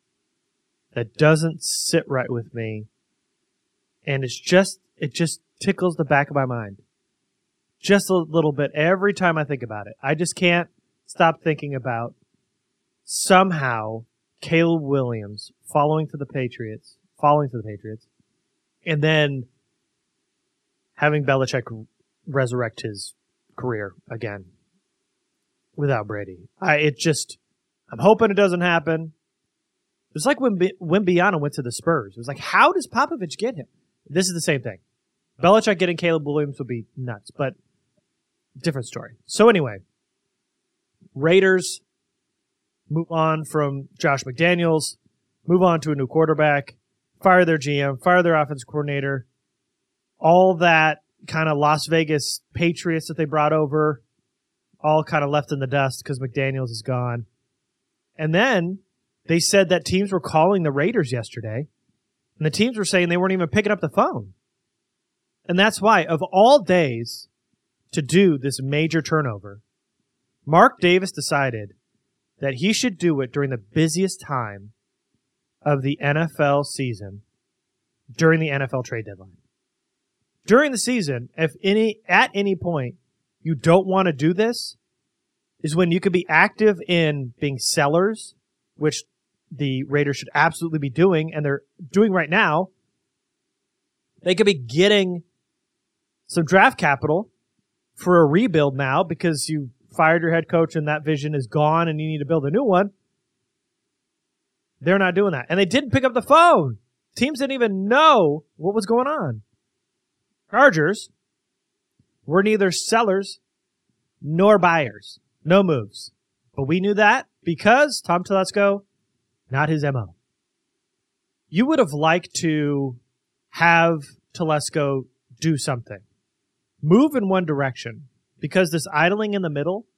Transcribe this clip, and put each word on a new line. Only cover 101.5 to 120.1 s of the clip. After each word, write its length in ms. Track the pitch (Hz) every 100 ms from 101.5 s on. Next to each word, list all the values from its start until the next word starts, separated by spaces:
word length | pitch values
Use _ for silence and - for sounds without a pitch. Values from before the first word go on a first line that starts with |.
| 151 151 165 170
and 120 | 151
you 60 | 156
need 120 | 156
to 80 | 135
build 180 | 165
a 60 | 139
new 140 | 190
one. 260 | 262 180 202 - _ _ _ _ _ _ _ _ _ _ _ _ _ _ _ _ _ _
They're 180 | 139 196
not 160 | 185
doing 180 | 175 202
that. 140 | 139 -
And 100 | 175
they 60 |
didn't 280 | 185 240 277
pick 120 | 269
up 80 | 262
the 80 | 240
phone. 580 | - 302 349 262 139 110 _ _ _ -
Teams 220 | 254 262
didn't 140 | 269
even 340 | 269 226 190 196
know 560 | 262 320 262 156 151 - -
what 180 | 165
was 100 | 214
going 220 | 202 233 262
on. 340 | 302 160 110 - _ _ _ _ _ _ _ _ _ _
Chargers 580 | 214 277 160 156 214 - _ _ _ _ _ _ _ _ _ _ _ -
were 160 | 175
neither 280 | 202 214 190
sellers 720 | - - 226 220 190 202 - _ _ _ _ _ _ _ _
nor 380 | 143 165 202 208
buyers. 600 | 175 165 127 104 - - _ _
No 200 | 151 190
moves. 500 | 190 139 101 - - _ _ _ _
But 140 | - 135
we 120 | 180
knew 120 | 196
that 320 | 202 208 254 - _
because 600 | - 160 196 254 294 -
Tom 180 | - 175
Telesco, 580 | 180 196 185 208 202 202 - _ _ _ _ _ _
not 180 | 131 151
his 140 | 156
M 140 | 143 131
O. 180 | 92